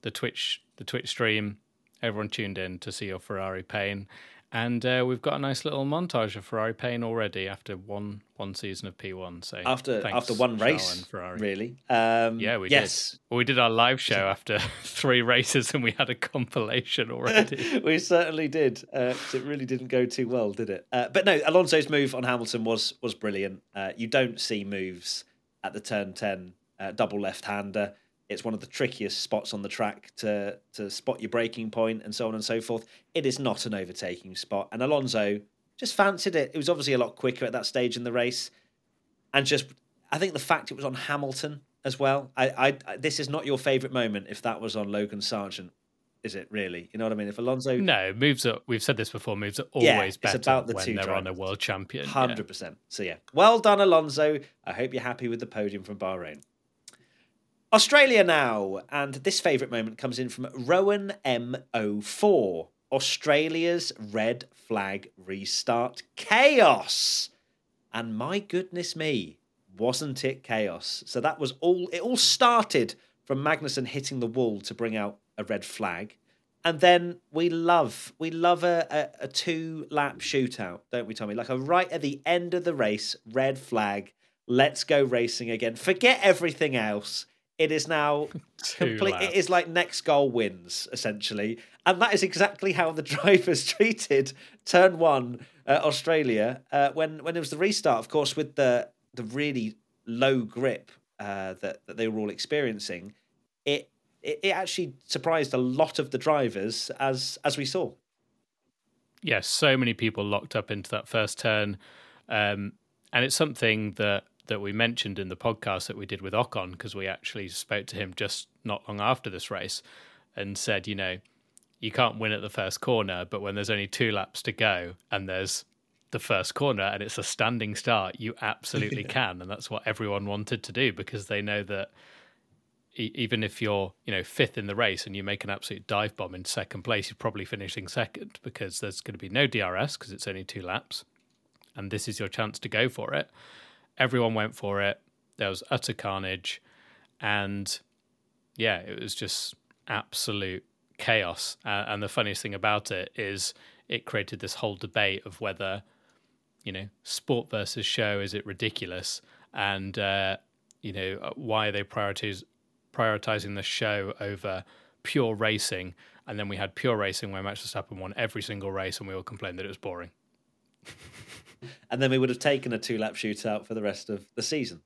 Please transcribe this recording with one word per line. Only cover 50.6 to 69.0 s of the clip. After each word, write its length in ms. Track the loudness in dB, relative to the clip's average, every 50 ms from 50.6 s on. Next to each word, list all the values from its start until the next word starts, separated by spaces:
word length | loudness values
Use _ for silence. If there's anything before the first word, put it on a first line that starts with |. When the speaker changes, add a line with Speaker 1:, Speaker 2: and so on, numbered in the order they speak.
| 2 -2
Speaker 2:
the 60 | -4
Speaker 1:
when 100 | -4 -2
Speaker 2:
two 100 | -2 -2
Speaker 1:
they're 160 | -2 0 0
on 120 | 0 -2 -2
a 0 |
Speaker 2:
drivers. 140 | -4 -6 -6
Speaker 1:
world 180 | -4 -6 -4 -4
champion. 460 | -2 -2 -2 -4 -4 -8 -8 -8 -8
Yeah. 60 | -2 2
Speaker 2:
Hundred 340 | 2 2 2 2 -2 -6
percent. 320 | -8 -8 -12 -12 -12 -14 _ _ _
So 120 | -8 -6 -6
yeah, 140 | -6 -6 -10 _ -4 4
well 240 | 8 10 10 10 10
done, 220 | 8 8 8 8
Alonso. 580 | 8 8 8 8 6 4 0 2 4 4 4 0 -4 -10 _ _ _
I 80 | -8 -4
hope 200 | -4 -4 -4 -4
you're 80 | -4 -6
happy 240 | -6 -6 -4 -4
with 140 | -4 -4 -4
the 60 | -6
podium 360 | -8 -6 -4 -4 -4 -4 -6 -10
from 140 | -10 -10
Bahrain. 460 | -6 -4 -4 -4 -4 -8 -10 -14 -16 -18 _ _ _ _ _ _ _ _ -20 -20 _ _ _ _ _ _ _ _ _ _ _ _ _ _ _ 6
Australia 520 | 6 8 8 10 10 10 10 10 8 8
now, 560 | 8 8 6 6 4 2 2 0 0 -2 -6 -8 -6
and 240 | -4 -2 -2 -2 -4
this 240 | -4 -2 0 0 2
favourite 300 | 4 4 4 4 2 0
moment 260 | -2 -4 -4 -4 -8
comes 220 | -6 -6 -6 -4 -4
in 100 | -6 -6
from 200 | -6 -8 -10 -10 -8
Rowan 580 | -8 2 4 4 6 6 4 4 2 0 -6 -10 -4 _
M 320 | 0 0 0 0 -4 -6 -8 -8 _ -2
O 260 | 0 0 0 -2 -2
four. 680 | -4 -6 -4 2 6 6 6 6 6 2 0 -4 -6 -10 _ _ _ _ 0
Australia's 1000 | 0 2 0 -2 -2 4 4 6 6 6 2 0 0 2 2 2 0 -2 -4 -8 -10 -12 -6
red 360 | -2 0 0 0 0 -2 -6 -18 _
flag 600 | _ -8 _ -2 -2 -2 -2 -4 -8 -10 -12 _
restart 840 | -20 -10 -8 -8 -6 -4 -4 -4 -2 0 2 2 2 2 -2 -4 -10 -20 _ _
chaos! 1120 | -14 0 4 6 8 8 8 10 10 10 10 10 6 4 -2 -2 0 2 2 2 0 -2 -4 _ _ _ _ _ _ _ _ _ _ _ _ -6
And 220 | -6 -4 -4 -4 -4
my 220 | -4 -2 -2 -4
goodness 560 | -4 -2 -4 -4 -4 -2 -6 -6 -6 -6 -4
me, 420 | -2